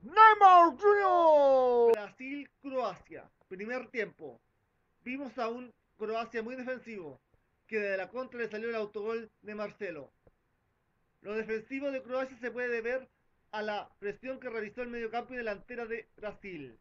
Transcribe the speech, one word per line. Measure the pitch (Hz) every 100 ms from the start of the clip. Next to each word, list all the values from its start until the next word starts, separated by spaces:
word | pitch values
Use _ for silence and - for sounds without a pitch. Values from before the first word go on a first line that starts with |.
Neymar | - 392 440 427 392 359 339 247
junior. | 403 403 381 359 330 302 277 262 254 240 233
Brasil-Croacia, | 220 202 _ 262 285 269 _ 277 262 220 175 _ 156 - _ _
primer | 185 214 254 254
tiempo. | 240 196 _ 151 117 _ _ _ _ _ _
Vimos | 233 262 277 254
a | 226
un | 240 247 _ _ _
Croacia | 214 226 226 233
muy | 220
defensivo, | 262 247 254 226 214 156 127 _ _ _ _ _
que | 220
de | 202 190
la | 185
contra | 240 262 240
le | 226
salió | 208 226
el | 226
autogol | 208 214 208 226 220 _
de | 196 208
Marcelo. | 208 - 196 156 131 _ _ _ _ _ _ _ _ _ _ _
Lo | 196
defensivo | 214 214 220 214 269 277
de | 269
Croacia | 233 262 262 247
se | 240
puede | 226 247 233
ver | 226 254 247 _ _ _ _
a | 214
la | 214 208 - _
presión | 202 196 254 262
que | 247
realizó | 226 214 208
el | 247
mediocampo | 240 226 233 240
y | 254
delantera | 226 202 - 240 226
de | 226 -
Brasil. | - 208 - 202 170 131 113